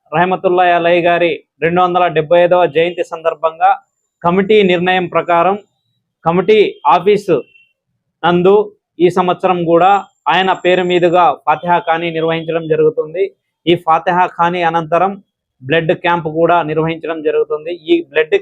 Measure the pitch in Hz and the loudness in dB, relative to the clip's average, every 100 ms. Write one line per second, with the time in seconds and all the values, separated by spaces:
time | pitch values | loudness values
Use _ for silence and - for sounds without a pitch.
0 | _ 151 180 185 190 180 180 175 170 180 | _ -2 0 0 0 2 2 2 2 2
1 | 175 170 170 143 - _ 160 180 180 180 | 2 0 0 -4 -12 _ -2 0 0 2
2 | 175 156 151 175 175 180 170 147 175 175 | 0 0 2 2 4 2 2 0 -2 -4
3 | 170 165 160 156 160 160 185 190 _ _ | -8 -4 -6 -4 -6 0 0 0 _ _
4 | _ _ 170 185 196 214 190 175 180 185 | _ _ -2 0 2 2 4 0 0 -2
5 | 175 165 151 170 170 202 - _ _ _ | -2 -4 0 0 2 -2 -8 _ _ _
6 | _ _ 165 175 196 214 156 - 143 175 | _ _ -2 0 2 4 2 0 0 2
7 | 180 202 196 147 - _ _ _ _ _ | 2 0 0 -2 -4 _ _ _ _ _
8 | _ _ 165 175 180 202 208 - _ - | _ _ 0 2 4 2 0 -10 _ 0
9 | 175 185 180 175 190 180 170 170 185 202 | 0 2 -2 -2 -2 -2 0 2 4 2
10 | - _ 143 170 190 175 180 180 180 175 | -2 _ -2 0 0 0 0 0 0 0
11 | 175 175 170 - - 156 175 170 165 160 | 2 2 2 0 -4 -4 0 -2 0 -4
12 | 170 160 160 165 160 165 160 156 156 156 | -4 -4 -4 -4 -4 -6 -2 0 0 -2
13 | 156 170 196 - _ _ 160 175 170 165 | -8 -6 -6 -8 _ _ -4 -4 -2 -2
14 | 180 175 180 - 170 180 165 165 160 165 | 0 -2 -2 -2 -4 -2 -2 -2 -2 -2
15 | 190 196 _ _ _ _ 131 165 160 175 | -2 -4 _ _ _ _ -4 -2 0 -2
16 | 175 175 160 156 170 175 151 160 160 165 | -2 -2 -4 -2 2 2 0 -2 -4 -6
17 | 151 165 151 151 147 151 156 175 156 170 | -8 -4 -2 -2 -2 -6 -8 -12 -2 -2
18 | 135 147 156 190 | 0 -2 0 -2